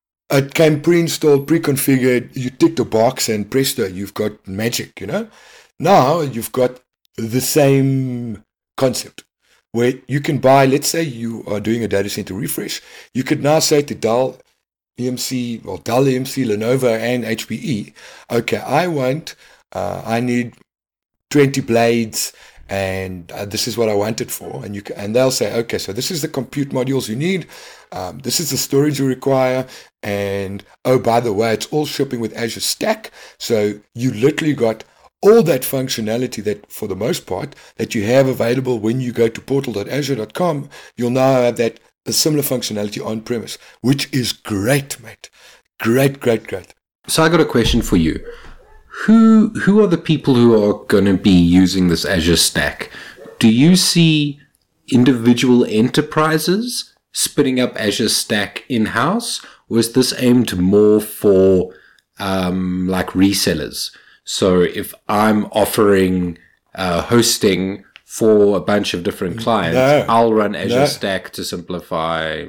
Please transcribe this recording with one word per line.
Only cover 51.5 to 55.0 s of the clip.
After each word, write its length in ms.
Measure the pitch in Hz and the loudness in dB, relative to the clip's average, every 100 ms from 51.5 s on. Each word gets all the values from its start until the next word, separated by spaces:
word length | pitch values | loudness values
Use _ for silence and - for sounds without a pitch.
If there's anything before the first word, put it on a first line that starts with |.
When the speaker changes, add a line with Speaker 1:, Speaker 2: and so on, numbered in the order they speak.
| 90 92 95 90 | 6 4 2 0
Speaker 2:
this 180 | 82 73 | 0 -2
Azure 320 | 92 80 80 | -2 2 2
Stack? 520 | - - 71 - - - - - - - | 2 0 -4 -6 -14 -16 -20 -20 -20 0
Do 120 | 113 | 2
you 260 | 113 156 185 | 6 6 6
see 640 | 180 170 165 156 147 143 _ _ _ _ - | 4 4 4 4 0 -4 _ _ _ _ -2
individual 800 | 127 | 2